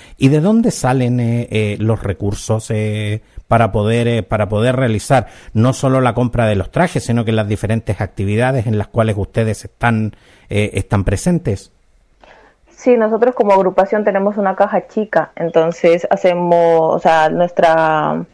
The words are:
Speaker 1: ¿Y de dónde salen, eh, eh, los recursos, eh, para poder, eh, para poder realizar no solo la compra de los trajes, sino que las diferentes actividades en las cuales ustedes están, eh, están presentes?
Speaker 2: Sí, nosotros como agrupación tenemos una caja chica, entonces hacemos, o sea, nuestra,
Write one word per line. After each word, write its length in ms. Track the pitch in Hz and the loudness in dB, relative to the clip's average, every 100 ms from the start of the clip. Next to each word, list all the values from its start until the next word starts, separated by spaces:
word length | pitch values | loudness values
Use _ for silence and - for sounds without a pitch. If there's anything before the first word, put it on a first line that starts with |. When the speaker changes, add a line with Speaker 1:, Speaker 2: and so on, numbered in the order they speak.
| - - | -16 0
Speaker 1:
¿Y 120 | 135 | 2
de 100 | 151 | 4
dónde 300 | 180 226 233 | 2 2 0
salen, 480 | - 127 131 123 123 | -2 -2 0 0 0
eh, 280 | 117 117 - | 0 -2 -2
eh, 260 | 107 104 101 | -2 -2 -2
los 240 | 110 107 | -2 -2
recursos, 680 | 104 90 101 101 - 110 - | -4 -4 -4 -4 -4 -4 -2
eh, 520 | 110 107 107 104 107 - - - | -4 -4 -4 -4 -6 -8 -14 -2
para 240 | 117 110 | 2 2
poder, 360 | 110 107 117 120 | 0 0 0 0
eh, 160 | 117 | -2
para 260 | - 107 101 | -2 -2 -2
poder 260 | 104 123 127 | 0 0 0
realizar 520 | 123 107 - 123 - - - | 0 0 2 0 0 -12 -6
no 180 | 107 123 | 0 2
solo 300 | - 135 131 | 2 0 2
la 120 | 123 | 0
compra 340 | 117 123 120 110 | 0 -2 0 0
de 80 | 101 | 0
los 160 | - | -2
trajes, 320 | 151 170 - | -2 -2 -2
sino 200 | - 117 | -2 -2
que 80 | 110 | 0
las 160 | 110 104 | -2 -2
diferentes 540 | 107 104 113 - 101 | -4 -2 -4 -4 -6
actividades 640 | 101 - 101 107 127 135 113 | -6 -4 -2 0 0 0 -2
en 100 | 107 | -2
las 100 | 95 | -2
cuales 280 | 117 110 101 | -2 -2 -2
ustedes 480 | 95 113 110 101 - | -4 -2 -2 -4 -10
están, 500 | - 120 110 107 - _ _ - | -4 -2 0 -2 -8 _ _ -6
eh, 220 | 101 104 | -2 -2
están 300 | 98 - 104 | -4 -2 -2
presentes? 680 | 92 101 180 170 131 98 - _ _ _ _ _ - - _ _ _ - | 0 -2 0 -2 -2 -6 -10 _ _ _ _ _ -20 -20 _ _ _ -4
Speaker 2:
Sí, 160 | 262 240 | 2 2
nosotros 400 | 214 220 247 247 | 2 2 2 2
como 160 | 202 | 2
agrupación 540 | 196 185 185 196 214 208 | 4 2 2 0 2 0
tenemos 320 | 196 202 208 | 0 0 -2
una 180 | 196 190 | -2 0
caja 320 | 208 208 - | 0 0 -4
chica, 460 | 220 214 165 156 - | -6 -2 -2 -2 -6
entonces 720 | 165 165 160 - 175 175 - | -2 0 0 0 2 2 0
hacemos, 840 | 190 185 175 175 170 170 165 160 165 | 0 0 0 2 4 4 4 2 2
o 40 | |
sea, 280 | 165 160 156 | 2 2 2
nuestra, 960 | 165 175 - 165 160 160 156 151 156 170 | 0 -2 2 2 4 2 0 -2 -4 -8